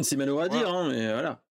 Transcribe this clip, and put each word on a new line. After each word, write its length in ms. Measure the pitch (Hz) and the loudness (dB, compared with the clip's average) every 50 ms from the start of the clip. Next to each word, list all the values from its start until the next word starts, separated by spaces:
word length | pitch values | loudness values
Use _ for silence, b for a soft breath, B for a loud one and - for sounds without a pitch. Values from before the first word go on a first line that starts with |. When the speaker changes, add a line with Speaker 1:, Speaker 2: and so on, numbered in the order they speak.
| 156 | 0
Speaker 1:
C'est 140 | - 147 135 | 0 0 0
malheureux 260 | 139 139 139 147 165 | 0 0 0 0 0
à 60 | 185 | 0
Speaker 2:
Voilà. 0 | |
Speaker 1:
dire, 200 | 208 240 233 190 175 | 0 0 0 2 0
hein, 160 | 185 175 147 | 0 0 0
mais 220 | 127 120 113 110 110 | 0 0 0 0 0
voilà. 300 | 117 151 165 120 - _ _ | 0 -2 -4 -6 -8 _ _